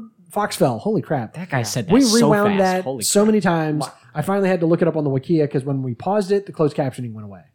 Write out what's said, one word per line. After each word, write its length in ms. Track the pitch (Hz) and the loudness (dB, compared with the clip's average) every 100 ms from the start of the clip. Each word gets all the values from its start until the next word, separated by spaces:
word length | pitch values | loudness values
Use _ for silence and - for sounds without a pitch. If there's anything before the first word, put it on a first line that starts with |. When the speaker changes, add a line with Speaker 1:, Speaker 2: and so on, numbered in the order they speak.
| 226 _ _ | -10 _ _
Speaker 1:
Foxfell? 480 | 208 208 - 151 113 | -4 -4 0 0 0
Holy 220 | 208 208 | -2 -2
crap. 320 | - 147 110 | -2 -4 -4
Speaker 2:
That 160 | - 185 | -10 -6
guy 100 | 131 | -4
Speaker 3:
Yeah. 40 | |
Speaker 2:
said 240 | 113 131 101 | -2 -4 2
that 60 | |
Speaker 1:
We 80 | 233 | 4
Speaker 2:
so 140 | 254 226 220 | 4 4 4
Speaker 1:
rewound 280 | 208 208 196 | 4 2 2
Speaker 2:
fast. 180 | 185 185 | 2 0
Speaker 1:
that 60 | 185 | -4
Speaker 2:
Holy 180 | 135 | -6
Speaker 1:
so 160 | 208 202 | 0 2
Speaker 2:
crap. 40 | 214 | 4
Speaker 1:
many 140 | 214 | 4
times. 400 | 180 165 156 151 - | 2 0 0 -2 -6
Speaker 3:
Wow. 80 | - _ 151 | -12 _ -6
Speaker 1:
I 60 | |
finally 260 | 175 202 190 | -2 0 0
had 120 | 185 | 2
to 40 | 165 | 2
look 160 | 170 | 2
it 60 | 170 | 2
up 80 | 156 | 0
on 80 | |
the 60 | 147 | -2
Wikia 400 | 135 - 165 147 | -2 0 0 2
'cause 140 | 147 135 | -2 -4
when 180 | 135 | -4
we 100 | 131 | -4
paused 380 | 113 180 208 185 | -6 -2 -2 0
it, 140 | 202 196 | -2 -2
the 60 | |
closed 220 | 156 151 156 | 0 0 0
captioning 340 | 139 - 123 | -4 -6 -10
went 120 | 110 104 | -12 -14
away. 140 | 92 | -18
I 20 | - | -20